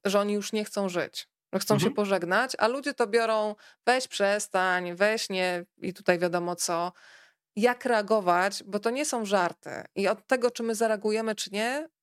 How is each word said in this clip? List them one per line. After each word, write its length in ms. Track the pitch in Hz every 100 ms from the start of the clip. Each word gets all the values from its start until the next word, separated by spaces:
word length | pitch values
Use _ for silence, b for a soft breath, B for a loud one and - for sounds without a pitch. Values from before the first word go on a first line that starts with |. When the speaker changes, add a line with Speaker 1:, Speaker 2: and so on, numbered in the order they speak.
| 196
Speaker 1:
że 140 | 202
oni 140 | 208
już 200 | 208 202
nie 120 | 214 208
chcą 240 | - 196
żyć, 380 | 175 - - - _ _
że 60 | 190
chcą 140 | - 208
się 120 | 185
Speaker 2:
Mhm. 60 |
Speaker 1:
pożegnać, 580 | - 202 190 170 196 254 -
a 100 | 220
ludzie 260 | 262 285
to 140 | - 226
biorą, 480 | 226 226 220 214 208 B B -
weź 220 | 254 254
przestań, 880 | - 202 208 - 190 185 180 175 175
weź 340 | 208 220 -
nie 360 | 190 185 175 175 _
i 160 | -
tutaj 260 | 185 - 175
wiadomo 360 | 175 175 175 175
co. 360 | - 170 175 B B B B B _ -
Jak 300 | 240 240 254
reagować, 800 | 226 202 214 180 175 196 196
bo 160 | 202 202
to 100 | 226
nie 160 | 254 302
są 200 | 240 208
żarty 440 | 196 175 - - - - -
i 120 | 196
od 200 | 208 _
tego, 240 | 254 240
czy 120 | 240
my 120 | 233 214
zareagujemy, 600 | 226 214 214 214 220 208
czy 140 | -
nie, 380 | 208 226 277 320 _